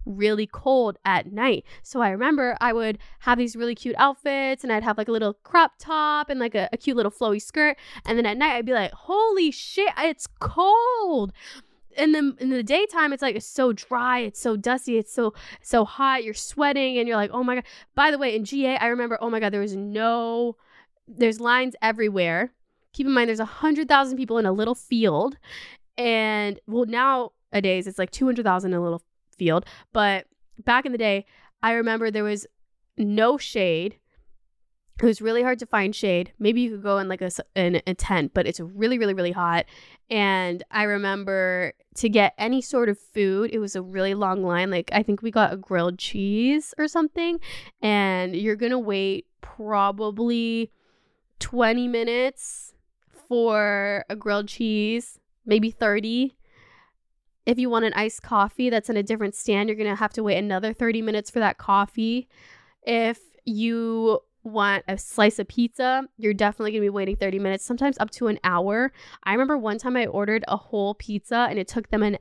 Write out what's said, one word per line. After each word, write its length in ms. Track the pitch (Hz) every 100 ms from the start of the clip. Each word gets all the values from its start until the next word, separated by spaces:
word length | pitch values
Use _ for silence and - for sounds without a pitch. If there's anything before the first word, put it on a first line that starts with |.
really 420 | - 196 208 214 214
cold 520 | - 269 262 220 - 196
at 260 | 180 -
night. 320 | 208 254 190 - -
So 200 | - 254
I 80 | 214
remember 440 | 190 262 294 247 -
I 140 | 240
would 240 | 226 220 214 - -
have 180 | 240 240
these 180 | 240 226
really 180 | 233
cute 220 | 226 247 -
outfits, 680 | 277 269 285 277 269 269
and 80 | 254
I'd 140 | 214
have, 140 | 226 214
like, 100 | 214
a 40 |
little 200 | 226 214 -
crop 300 | - 349 330 -
top 500 | 311 311 302 302 294
and, 100 | 269
like, 160 | 240
a, 140 | 214 -
a 60 | 233
cute 220 | 277 240
little 140 | 208
flowy 280 | - 220 208
skirt, 380 | - 311 302 277 - -
and 140 | - 233
then 80 | 220
at 100 | 233
night 200 | 302 240
I'd 100 | 233
be 80 |
like, 180 | 240 185
"Holy 580 | - - 403 453 381 320
shit, 380 | - - - 403 -
it's 300 | 320 - - -
cold." 920 | - - 381 453 480 466 381 277 196 - - - - _ - -
And 180 | 311
then 220 | 302 277 -
in 120 | 262
the 120 | 254
daytime, 500 | 220 320 415 339 302
it's 80 | 277
like, 140 | 269
it's 100 | 214
so 280 | - - 254
dry, 480 | 214 - 247 247 247
it's 200 | 214 -
so 160 | 240 214
dusty, 400 | 240 254 - 226
it's 160 | 214
so, 220 | - 220 - - -
so 240 | - 233
hot, 380 | 208 - 269 262
you're 120 | 220
sweating, 640 | 208 - - 285 277 262 247
and 100 | 233
you're 80 | 220
like, 160 | 208
"Oh 100 | 247
my 140 | 247 247
God." 80 | - - - -
By 160 | 294
the 40 | 285
way, 200 | 262 220
in 80 |
G 200 | 202 277 262
A, 100 | 262
I 100 | 233
remember, 320 | 240 240 226
oh 80 | 233
my 120 | 220
God, 120 | 208
there 80 | 202
was 140 | 208
no, 840 | 196 202 214 226 233 233 233 240 - _ - _ _ -
there's 320 | 220 233 220
lines 340 | 233 247 254 -
everywhere. 680 | 220 220 214 196 170 170 247 _ _ _ _
Keep 160 | - 269
in 40 |
mind, 160 | 254 240
there's 120 | 220
a 40 |
hundred 440 | 214 - 311 302 302
thousand 280 | 277 269 262
people 200 | 226 226
in 80 | 196
a 60 |
little 240 | 196 226 247
field, 600 | - 233 208 151 247 277 - - - - _ -
and, 600 | 240 226 214 214 208 - -
well, 180 | 233 226
nowadays, 1000 | 240 269 254 226 - _ 202 196 185 185
it's, 100 | 190
like, 140 | 185
two 120 | -
hundred 200 | 262 240
thousand 280 | 208 185 185
in 60 | 175
a 40 |
little 200 | 175 170 - _ _ -
field, 300 | 170 165 - - -
but 340 | 220 202 190 - _ _ -
back 220 | 240 247 277
in 60 |
the 60 | 240
day, 280 | 214 196 - _ _ _
I 120 | 226
remember 380 | 233 233 226 226
there 120 | 214
was 240 | 208 208 - _ _ _ _ -
no 400 | 208 214 233 285
shade. 600 | - 226 185 160 196 - _ _ - - _ _ _ _ _ -
It 40 | 233
was 160 | 214
really 200 | 214 233
hard 160 | 247 247
to 60 | 247
find 300 | 214 196 -
shade. 380 | 202 175 180 -
Maybe 220 | 214 240
you 120 | 240
could 100 | 208
go 160 | 202 196
in, 100 | 190
like, 140 | 185
a 40 | 185
s-, 140 | - - 196
in 240 | 175 175 -
a 80 |
tent, 380 | 180 - 180 143
but 120 | 185 -
it's 140 | -
really, 380 | 170 202 226 247
really, 160 | 208
really 180 | 190 175
hot. 320 | 180 170 170 - - - - -
And 520 | 214 196 190 180 180 -
I 120 | 214
remember 920 | 208 202 196 196 196 190 185 180 170 - _
to 140 | - 226
get 240 | 214 202 -
any 240 | 226 262
sort 300 | - 254 226
of 80 | 202
food, 500 | - 214 196 190 226
it 100 | 220
was 140 | 202
a 60 | 190
really 320 | 185 190 196
long 300 | 202 190 190
line. 280 | 185 175 190
Like, 200 | 180 -
I 100 | 208
think 200 | 214 202
we 80 | 226
got 240 | 220 196
a 20 | 196
grilled 420 | - 185 175 180
cheese 760 | - 202 196 214 247 302 - -
or 100 | 302
something, 540 | 339 311 339 339 330 - - - _
and 560 | 214 208 196 185 185 175
you're 200 | 214 208
gonna 220 | 233 254
wait 480 | 214 196 196 196 - _
probably 1300 | - - 214 208 196 202 214 208 233 233 233 226 226 _ _ _ _ _ _ -
twenty 500 | - 247 226 247 247
minutes 840 | 233 233 240 254 - - - - _ _ _ _ - -
for 760 | 240 233 214 208 202 202 202 -
a 60 | 208
grilled 320 | 208 208 208
cheese, 680 | - 226 214 214 233 - - _ _ 220
maybe 240 | 214 226
thirty. 640 | - 214 208 220 240 262 - _ _ - - _ _ _ _ _ _ 233
If 120 | 240
you 120 | 247
want 160 | 226 220
an 80 |
iced 280 | - 214 -
coffee 460 | - 220 202 - 247
that's 220 | 226 220
in 80 | 208
a 40 |
different 320 | 196 220 208
stand, 360 | - - 202 214
you're 60 | 214
gonna 200 | 214 196
have 160 | 214
to 80 | -
wait 140 | 208 185
another 380 | 208 185 220
thirty 260 | 220 233 226
minutes 300 | 220 214 -
for 80 | 233
that 180 | 208 -
coffee. 720 | - 196 202 233 226 240 - _ - - _ _
If 380 | - 233 226 233 _ _
you 760 | - 214 233 233 226 226 220 214 - _
want 400 | 226 214 202 196 -
a 80 | 196
slice 420 | - - 214 226
of 80 | 196
pizza, 600 | - 233 - 254 262 269 -
you're 160 | 214
definitely 400 | 202 208 208 214
gonna 80 | 214
be 80 | 202
waiting 260 | 196 190
thirty 240 | 196 196 196
minutes, 240 | 196 190
sometimes 360 | - 240 277 -
up 100 | 220
to 180 | - 233
an 100 | 214
hour. 480 | 185 175 196 220 262 - - -
I 80 | 190
remember 260 | 220 269 294
one 180 | 214 196
time 220 | 254 247
I 80 | 226
ordered 400 | 202 208 220 -
a 80 | 202
whole 380 | - 208 202
pizza 520 | 208 - 208 - 233 247
and 80 | 208
it 100 | 190
took 220 | 233 -
them 120 | 214
an 140 | 214 202